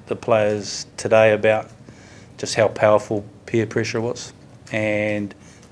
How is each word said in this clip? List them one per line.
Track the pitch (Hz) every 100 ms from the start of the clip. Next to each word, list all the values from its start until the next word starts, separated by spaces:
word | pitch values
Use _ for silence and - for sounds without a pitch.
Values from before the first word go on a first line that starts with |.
| -
the | 117
players | - 110 104 107 95 - - -
today | 107 110 110
about | 107 107 110 - - - - - - - -
just | - -
how | 104
powerful | - 107 104 - 107 104 - -
peer | 117
pressure | 110 - 110 117
was, | 113 127 - - - - -
and | 113 107 107 107 104 101 - - - -